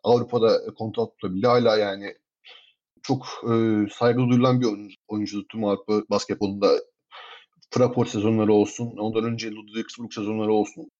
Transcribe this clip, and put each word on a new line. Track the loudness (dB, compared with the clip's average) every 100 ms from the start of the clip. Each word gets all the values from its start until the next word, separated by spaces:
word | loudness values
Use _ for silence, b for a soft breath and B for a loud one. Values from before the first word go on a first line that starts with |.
Avrupa'da, | 4 2 2 2 4 2
e, | -2
kontrat | -8 -6 -4 -6 _
tutabildi. | -8 -2 2
Hala | 4 4 2
yani | 0 -4 -12 -16 _ _ B B B B _ _
çok, | -4 -4 -4 -8
e, | -2 2 2 2 0
saygı | 2 2 2
duyulan | 2 4 4 2
bir | 0
oyuncu, | -2 -12 -20 _
oyuncu | -6 -4 -6 -8
tüm | -4
Avrupa | -2 -2 0 -2 0
basketbolunda. | -2 -2 -4 -4 0 2 2 -2 _ _ B B B B _ _
Fraport | 0 2 2 -2
sezonları | 0 0 2 4
olsun, | 4 2 -2 -10 -6
ondan | -4 -2
önce | -4 -6 -8
Ludwigsburg | -12 -12 -10 -10 -14 -12
sezonları | -8 -6 -2 0
olsun. | 2 0 -6 -20